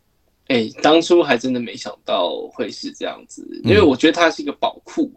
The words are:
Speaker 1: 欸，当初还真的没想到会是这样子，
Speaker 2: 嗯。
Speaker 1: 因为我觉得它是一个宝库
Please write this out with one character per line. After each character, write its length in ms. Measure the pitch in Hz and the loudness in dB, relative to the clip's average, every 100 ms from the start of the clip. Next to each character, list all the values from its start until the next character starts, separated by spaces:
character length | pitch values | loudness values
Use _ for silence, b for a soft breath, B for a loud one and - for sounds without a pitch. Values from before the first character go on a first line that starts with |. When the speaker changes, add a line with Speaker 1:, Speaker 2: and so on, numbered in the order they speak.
| _ _ _ _ - | _ _ _ _ -4
Speaker 1:
欸， 200 | 123 107 - | -2 -2 0
当 180 | 151 160 | 2 2
初 220 | 165 175 | 4 2
还 160 | 147 120 | 2 -2
真 140 | 131 | -2
的 80 | 123 | -6
没 160 | 113 - | -8 -12
想 200 | - - | -14 -14
到 440 | - 104 87 - - | -6 -4 -4 -6 -10
会 200 | - - | -10 -10
是 220 | - - | -10 -14
这 160 | - - | -10 -10
样 180 | - - | -10 -18
子， 200 | - - - | -20 -18 -6
Speaker 2:
嗯。 80 | - | 4
Speaker 1:
因 60 | 202 | 6
为 40 | |
我 160 | 165 127 | 6 4
觉 120 | 156 | 2
得 40 | |
它 160 | 170 165 | 4 2
是 140 | - | 0
一 20 | |
个 60 | 143 | -8
宝 220 | - - - | -4 -6 -6
库 200 | - - 294 | -10 -4 -4